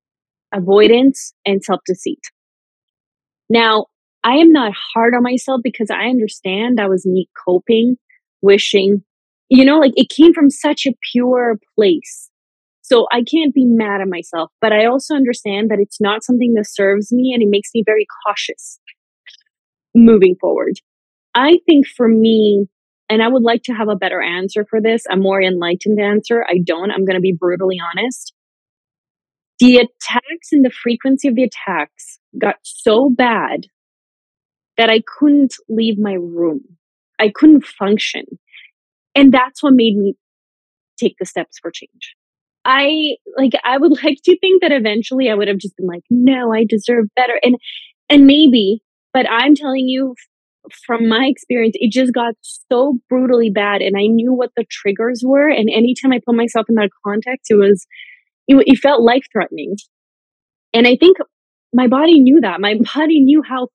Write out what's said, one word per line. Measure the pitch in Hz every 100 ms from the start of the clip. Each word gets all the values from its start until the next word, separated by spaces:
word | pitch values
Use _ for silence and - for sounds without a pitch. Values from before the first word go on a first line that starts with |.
| _ _ _ _ _
avoidance | 202 180 202 214 233 269 - - -
and | 202 196
self-deceit. | - 180 - 185 - - - _ _ _ _ _ _ _ _ _ _ _ -
Now, | 226 226 220 - _ _ _
I | 233 285
am | 330
not | 302 220 190 -
hard | 226 233
on | 240
myself | 247 247 - 262
because | 233 - 220
I | 185
understand | 226 254 214 - 185 196 240 240
that | 196
was | 190
me | 190 185 170 - -
coping, | 180 - 226 240 247 _ _ _ _
wishing, | 196 202 - 202 196 202 - _ _ _ -
you | 262
know, | 269 311
like, | 277 -
it | -
came | - 330
from | 330 285
such | - 294 302 269
a | 233 -
pure | 247 247 254 240 214 _
place. | - 202 160 - - - _ _ _ _ _
So | - 240 -
I | 247
can't | 233 320 302
be | 277
mad | 247 226 214 202
at | 190
myself, | 175 - 165 160 _
but | 220
I | 214 226
also | 269 -
understand | 294 262 233 208 196 220
that | 202
it's | 202 -
not | 202 214
something | - 247 240
that | 220 208
serves | - 196 202 208
me, | 247 254
and | 240
it | 208
makes | 202 -
me | 233
very | 214 214 202 - 208
cautious | 202 - - - - _ _ _ _ - - _ _ _ _ _
moving | 233 226 214 185 180
forward. | 180 - - 196 _ _ _ _ _
I | 240 285 349 -
think | 294 254
for | - 233
me, | 220 220 220 208 202 196 _ _ _ -
and | 220
I | 226
would | 262
like | 233 226
to | -
have | 226 214
a | 196
better | 190 180
answer | 170 175 190 214 202
for | 226
this, | 220 233 -
a | 185
more | 190 196
enlightened | 185 180 170 180 202 214
answer. | 202 208 - 233 -
I | 180
don't. | 175 170 196
I'm | 190
gonna | 190 185
be | 190 170
brutally | 180 175 190 185
honest. | 170 180 247 - - - _ _ _ _ _ _ _ _ _ _ _ -
The | 247 247
attacks | 247 - - 233 277 339 -
and | 294
the | 254
frequency | - 240 240 269 269 285
of | 233
the |
attacks | 247 - - 170 147 _ - - _ -
got | - -
so | - - 233 220 277
bad | 240 247 208 139 - - _ _ _ _ _ _ _ _ _ _ -
that | 226
I | 226 - -
couldn't | 294 285 262 - -
leave | 220 226 202
my | 208
room. | 185 175 170 170 147 - _ _ _ _ -
I | 214
couldn't | - 294 294 -
function. | - 196 208 - - - 175 _ - - _ _ _ _
And | 277 277
that's | 254 262 -
what | 294
made | 254 226 202
me | 196 - _ _ _ _ _ _ _ -
take | 226 -
the | 185
steps | 190 - -
for | 175
change. | - - _ - - _ _ _ _
I, | - 269 285 311 302 - - -
like, | 269 -
I | - 269
would | 311
<laughs> | 311
like | 302 277
to | - 370
think | 381 381
that | 339
eventually | 277 214 214 - 262 254
I |
would | 208 202
have | 196
just | 202 -
been | 180
like, | 175 -
"No, | 247 247 262 233
I | 220
deserve | 220 220 - 240 214
better." | - 247 233
And, | 247 247 - - - _ -
and | 294 269
maybe, | 294 311 233 196 220 _ _ _
but | 262 240
I'm | 226 269
telling | 285 294 269 254
you | 262 269 247
f-, | _ _ _ _ _ - -
from | 233 226
my | 220 269
experience, | 247 - 247 226 -
it | 233
just | 247 254
got | 247 233 220
so | - - - 247 277 247 -
brutally | 254 254 240 226
bad. | 202 202 202
And | 196 196
I | 208
knew | 226 240
what | 254 240 -
the | 202
triggers | - 202 196 226 240
were. | 254 277 302
And | 269 214
anytime | 226 240 247 269
I | 247
put | -
myself | 233 233 226 220
in | 220
that | 202 -
context, | 202 214 247 269 -
it | 208
was, | 202 190 - - - - _ _ -
it, | 269 254
it | 254
felt | 277 269
life-threatening. | 233 262 - 214 175 156 147 208 - _ _ _ _ _ _ _ _
And | 233 240
I | 254
think | 349 - - _ _ _ _
my | 240 247
body | 262 330 320
knew | 254 302
that. | 214 175
My | 202 220 233
<laughs> |
body | 285 311 311
knew | 262 302 247
how | 254 247